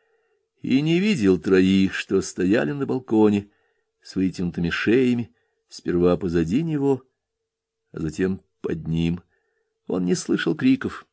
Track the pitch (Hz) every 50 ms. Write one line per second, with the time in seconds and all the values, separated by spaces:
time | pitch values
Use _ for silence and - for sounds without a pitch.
0 | _ _ _ _ _ _ _ _ _ _ _ _ - - 123 139 151 160 165 175
1 | 196 220 208 139 101 95 92 82 - - 95 92 92 95 98 95 95 92 - -
2 | - - 104 95 90 - - - 92 95 104 131 147 147 147 139 135 120 127 131
3 | 127 - 113 110 107 104 104 101 101 - _ _ _ _ _ _ _ _ _ _
4 | - - - 92 95 92 80 - 90 87 80 87 85 85 - - - 101 110 135
5 | 131 123 123 120 117 - _ _ _ _ _ _ _ _ - - - - 87 87
6 | 87 90 87 80 98 87 82 87 82 80 101 143 170 160 151 143 139 139 135 131
7 | - _ _ _ _ _ _ _ _ _ _ _ _ _ _ _ _ _ - -
8 | 82 78 - - 92 92 95 95 _ _ _ _ - - 85 80 78 80 82 82
9 | 82 85 87 90 - _ _ _ _ _ _ _ _ _ _ _ _ - - 185
10 | 180 180 185 175 - - 160 151 - - - - 131 131 135 131 - 90 - -
11 | - _